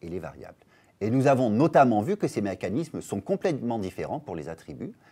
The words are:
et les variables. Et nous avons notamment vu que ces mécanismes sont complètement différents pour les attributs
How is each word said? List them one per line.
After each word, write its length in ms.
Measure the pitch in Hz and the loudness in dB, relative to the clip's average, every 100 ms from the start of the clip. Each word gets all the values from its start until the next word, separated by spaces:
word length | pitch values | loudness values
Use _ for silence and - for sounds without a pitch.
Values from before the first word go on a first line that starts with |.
et 60 | - | -10
les 100 | 92 | -8
variables. 400 | 78 71 87 - _ _ _ - | -10 -14 -18 -20 _ _ _ -6
Et 80 | 107 | 0
nous 200 | 131 135 | 4 4
avons 200 | 135 127 | 4 4
notamment 540 | 107 165 165 131 107 | 4 6 6 6 6
vu 160 | 110 208 | 0 -2
que 100 | - | -2
ces 140 | - | -2
mécanismes 580 | 104 92 92 107 165 87 | -4 -4 -4 -4 -4 -8
sont 220 | - 101 | -6 -6
complètement 560 | - 190 196 139 117 113 | -4 -2 0 -2 -2 -4
différents 420 | 92 - 76 143 | -4 -6 -6 -6
pour 160 | - 87 | -8 -8
les 140 | 71 | -8
attributs 420 | 82 - - 175 240 _ | -12 -12 -12 -12 -12 _